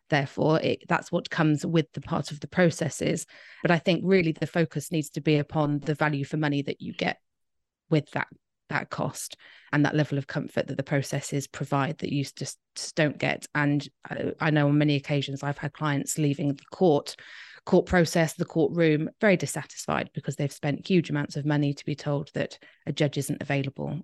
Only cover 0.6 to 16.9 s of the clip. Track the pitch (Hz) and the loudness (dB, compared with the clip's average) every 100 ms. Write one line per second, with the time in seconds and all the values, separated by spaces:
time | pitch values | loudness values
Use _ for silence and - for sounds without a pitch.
0.6 | - - - 175 - 170 - - 156 151 | 2 -2 0 -2 0 -4 -2 0 2 2
1.6 | 143 165 151 - - - 147 147 143 - | 2 0 0 -4 -6 -6 -6 -8 -4 2
2.6 | 175 160 165 - 156 160 - - - - | 2 2 -4 -2 -2 -2 -6 -16 -20 -4
3.6 | 160 170 - 165 175 190 165 156 156 175 | 2 2 2 0 4 4 2 0 -2 0
4.6 | 160 151 - 165 147 - 147 151 143 160 | 0 -2 -4 -4 -4 -4 2 2 2 0
5.6 | 147 147 143 151 151 147 139 156 151 143 | 0 0 -2 0 0 0 -2 -2 0 0
6.6 | 139 - 139 - - - _ _ _ _ | -2 -6 -8 -4 -4 -4 _ _ _ _
7.6 | _ _ - 160 139 - - - _ _ | _ _ 0 0 0 -4 -6 -10 _ _
8.6 | - 151 - - 160 - - - - - | -6 -6 -4 -4 -4 -6 -12 -14 -20 -20
9.6 | - 147 147 151 147 139 135 156 - - | -2 2 4 2 0 -2 -4 -6 -4 -2
10.6 | - 139 135 143 131 143 - 143 - - | -2 -4 -2 -2 -2 -4 -4 -6 -6 -8
11.6 | 143 139 135 - - 143 139 - 139 - | -2 0 0 -2 -4 -2 -4 -6 -12 -12
12.6 | _ - - - 151 - 139 - - 147 | _ -12 -6 0 0 0 -2 -2 -4 0
13.6 | 143 143 143 - - - - - 156 151 | 2 2 -2 -12 -12 -6 -6 -2 0 2
14.6 | 147 147 151 143 - 143 135 135 143 143 | 4 4 4 2 0 -2 -2 -4 -6 -6
15.6 | 147 - 156 139 - - 151 139 143 139 | -8 -4 -2 -2 -2 0 0 0 -2 -4
16.6 | - - 185 | -6 2 4